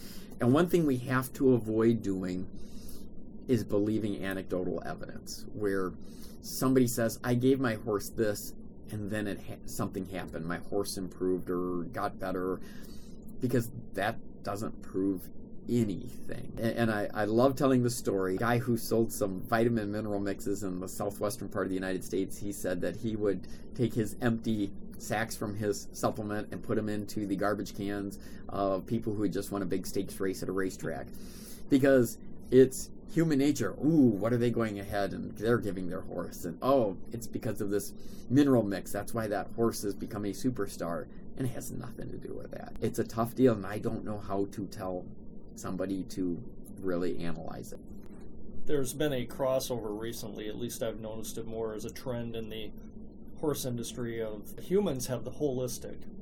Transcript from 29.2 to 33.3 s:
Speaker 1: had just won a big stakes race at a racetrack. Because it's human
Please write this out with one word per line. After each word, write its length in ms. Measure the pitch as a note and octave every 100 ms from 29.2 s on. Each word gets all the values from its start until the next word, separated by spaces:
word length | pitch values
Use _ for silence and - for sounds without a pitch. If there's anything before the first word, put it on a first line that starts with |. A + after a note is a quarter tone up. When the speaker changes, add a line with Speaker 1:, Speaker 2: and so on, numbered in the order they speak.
Speaker 1:
had 80 | G2+
just 180 | F2 G2
won 120 | G2+
a 40 | F#2
big 180 | F#2+ F#2
stakes 320 | G#2 F2+ -
race 220 | F#2+ F#2
at 40 | F#2+
a 40 |
racetrack. 560 | F#2 F#2+ - E2 C#2+ - - - - - - -
Because 500 | C3+ C#3 C3+ A2+ - - - -
it's 380 | B2+ B2+ - - - -
human 280 | - E3